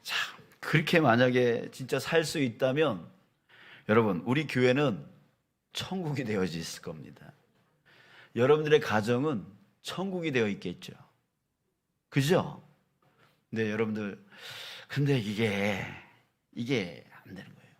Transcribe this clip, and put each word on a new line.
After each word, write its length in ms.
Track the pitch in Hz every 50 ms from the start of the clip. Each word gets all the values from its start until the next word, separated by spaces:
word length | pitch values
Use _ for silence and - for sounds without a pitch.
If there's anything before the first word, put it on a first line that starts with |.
| _
자, 120 | - - - - - - - - _ - _
그렇게 400 | - - - 156 151 - - 170
만약에 680 | 156 127 113 120 127 127 123 127 123 120 117 117 - -
진짜 280 | - - 135 123 - -
살 240 | - - 165 165 160
수 160 | 147 - 160
있다면 720 | 139 123 104 - 135 131 131 151 160 139 107 85 80 - - _ _ _ _ _ _ _ - - - - - - _ -
여러분, 320 | 107 113 113 104 92 82 95
우리 220 | 110 127 151 156
교회는 580 | 147 - 127 127 123 127 139 151 135 101 76 - - - - _ _ _ _ _ _ _ _ _ _ _
천국이 500 | - - - 185 190 175 156 143 - 139
되어져 340 | 107 107 98 92 87 78
있을 240 | 82 80 - - -
겁니다. 520 | - 85 82 78 71 - - - 76 - - _ _ _ _ _ _ _ _ _ _ _ _ - - _ - - - _ _
여러분들의 440 | 120 120 135 147 156 156 151 151 147
가정은 680 | - - 107 107 101 113 120 123 139 156 143 101 82 - - - _ _ _ _
천국이 500 | _ - - - 185 196 185 180 165 160
되어 160 | 131 123 110
있겠죠. 460 | 104 98 95 - 90 87 - - - - - - _ _ _ _ _ _ _ _ _ _ _ _ _ _ _ _ _ _ _ _ _
그죠? 540 | - 147 135 147 180 143 90 - - - - - _ _ _ _ _ _ _ _ _ _ _ _ _ _ _ _
네, 200 | - 113 110 107
여러분들. 520 | 107 107 113 110 107 107 104 101 95 - - _ - - - - - - - - - - -
근데 320 | _ - 139 143 139 139 127
이게, 680 | 101 104 104 101 117 107 98 101 101 104 98 95 - - - - - - _ _ _ _ _ _ _ _ _
이게 520 | - 120 117 143 117 92 87 71 57 - - - - _
안 80 | 110 98
되는 200 | 90 - - -
거예요. 180 | - - _ _